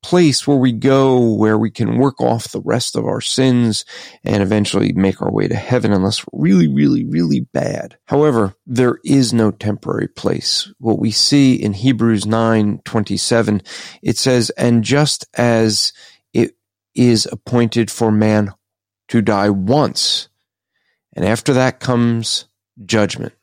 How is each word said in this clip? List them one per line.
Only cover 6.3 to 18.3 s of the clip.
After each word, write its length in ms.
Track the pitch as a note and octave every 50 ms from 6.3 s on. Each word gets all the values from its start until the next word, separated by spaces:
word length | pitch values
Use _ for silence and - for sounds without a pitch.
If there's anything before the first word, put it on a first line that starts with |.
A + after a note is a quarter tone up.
| - -
really, 260 | D3 F3 G3 F#3 E3+
really, 380 | - - C#3+ C#3+ C#3 - D#3+ -
really 340 | D3 D3 E2+ F2 - - B1+
bad. 580 | - _ - - - - - - - - - _ _
However, 460 | - - C#3 D3+ D3+ C3 A2+ G#2 F#2+ - _ _
there 320 | - B2 A#2 B2+ B2 - - -
is 260 | - C#3 C#3 B2+ A2+
no 180 | A#2+ A#2 A2 G#2
temporary 600 | - _ - G#2 G#2 - - - - - - -
place. 600 | _ - - - - - - - - - - - -
What 220 | _ - A2+ G#2+ -
we 100 | - A2
see 440 | G#2 - - - C#3+ C#3+ C#3 C3 B2+
in 160 | - - G#2+
Hebrews 540 | G2 F#2+ A2+ C3+ C3 A2 A#2+ A2+ A2+ G2+ G2
nine 560 | G#2+ A2 A2+ A2+ A2+ A2+ A2 G#2 G#2 G2+ - _
twenty-seven, 800 | - - A2+ G2+ - G2 F#2+ - - A#2+ A#2 G#2+ G#2+ G#2 G2 - - - - - - - _
it 160 | - - A#2
says, 320 | - - C3+ B2+ A#2+ A2+ - -
"And 260 | - B2+ A#2+ A#2 A#2 G#2+
just 420 | - - C#3+ D3+ C#3+ - - - _ _
as 580 | - A#2+ A#2+ A#2 A2+ A2+ A2 G#2 - - - - - - - _ _ _ _ -
it 240 | A#2+ A#2+ - _ _ _ _ _ _ _ _ _
is 320 | - B2+ B2 A#2 G#2+ - -
appointed 580 | - G#2+ _ - B2 A#2+ A#2 A2 - A#2 A2+ -
for 220 | - - A#2 A2
man 400 | G#2+ G#2+ A2 G#2+